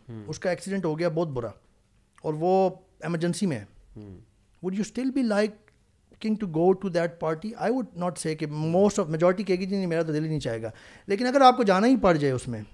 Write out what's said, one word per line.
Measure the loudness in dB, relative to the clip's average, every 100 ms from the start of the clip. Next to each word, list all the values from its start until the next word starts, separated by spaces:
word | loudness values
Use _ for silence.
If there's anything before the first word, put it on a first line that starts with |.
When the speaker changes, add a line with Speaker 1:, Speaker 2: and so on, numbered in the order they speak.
| -14
Speaker 1:
ہوں۔ | -14 -12
Speaker 2:
اس | -6
کا | -4
ایکسیڈنٹ | -4 -4 -4 -2
ہو | -2
گیا | -2
بہت | 0 -2
برا، | -4 -8 -10 _ _ _ _ _ _
اور | -6 -2
وہ | 2 2 2 -2 _ _
ایمرجنسی | -6 -2 -2 0 -2
میں | -2
ہے۔ | -8 -20 -20 -20
Speaker 1:
ہوں۔ | -18 -18 -20 _ _ _ -6
Speaker 2:
Would | -4
you |
still | -4 -4 -4 -2
be | 0
liking | 2 0 -4 _ _ _ _ _ _ -4 -2 -2
to |
go | 2 4
to | 4 0 -2
that | -2 -2
party? | -4 -4 -6 -4 -2
I |
would | -2 -4 -6
not | -6 -4 -6
say | -4
کہ | -6
most | -4 0 4 4 2
of، | -2
majority | 2 2 2 0
کہے | -2
گی | -2
جی | -2
نہیں، | -2
میرا | -2
تو | 0
دل | -2
ہی | -2
نہیں | -2
چاہے | -4 -6
گا، | -8 -12 -20 -16 -6
لیکن | -2 0
اگر | 6
آپ | 6 8
کو |
جانا | 4 4 4
ہی | 4
پڑ | 4 4
جائے | 2
اس | -2 -4
میں، | -10 -10